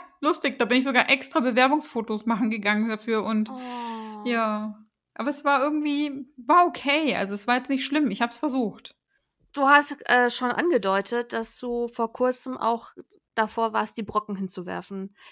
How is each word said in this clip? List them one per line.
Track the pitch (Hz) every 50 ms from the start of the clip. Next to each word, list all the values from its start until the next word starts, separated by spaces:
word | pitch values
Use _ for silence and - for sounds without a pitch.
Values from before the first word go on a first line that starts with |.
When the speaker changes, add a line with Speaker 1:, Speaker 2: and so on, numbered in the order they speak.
| - - _ -
Speaker 1:
lustig, | 285 302 330 - - 269 - -
da | 240
bin | 196 240 262
ich | 262
sogar | 277 240 247 - -
extra | 277 269 - - - 320
Bewerbungsfotos | 233 254 214 254 254 262 294 311 - - - 233 214 - 214 208 -
machen | 233 226 196 240 214
gegangen | 226 220 202 208 208 214 220 226
dafür“ | 220 214 - 233 226 220 196
und | 208 220 214 214 220 262
Speaker 2:
Oh. | 254 254 247 247 240 233 233 226 220 220 220 214 208 208
Speaker 1:
ja. | 247 240 233 226 214 214 208 214 220 208 - - _ _ _ _ _ -
Aber | - 226 277
es | 277 285 -
war | 285 285 254 269
irgendwie, | 302 302 302 294 294 285 285 302 294 269 277 262 - _
war | - 233 - 320 359 349
okay, | 349 349 - - 285 277 311 320 262 196
also | - 196 196 202
es | 202 -
war | 247 247
jetzt | 254 262 -
nicht | 277 262 262
schlimm, | - 277 311 302 226
ich | 190 -
hab's | 233 233 -
versucht. | - - 294 247 269 240 196 - - - - - _ _ _ _ _ _ _ _ _ _ _ -
Speaker 2:
Du | 285 269
hast, | 277 285 294 294 - 285 - - -
äh, | 240 247 247 240
schon | - - 254 240
angedeutet, | - - 294 349 330 226 190 190 190 196 196 - 240 240 233 233
dass | 233 226 226 - - -
du | 247 247 240 240 240
vor | 233 233 - 226 226
kurzem | - - 254 254 247 - - 254 254
auch | - - 226 233 233 - - - - - _ _ _ _ _ -
davor | - 220 208 - 233 226 220 214
warst, | 214 214 214 -
die | 233 208
Brocken | - - 214 - - 202
hinzuwerfen. | 190 190 185 - 185 175 180 185 175 175 - 196 190 190 196 _ _ - -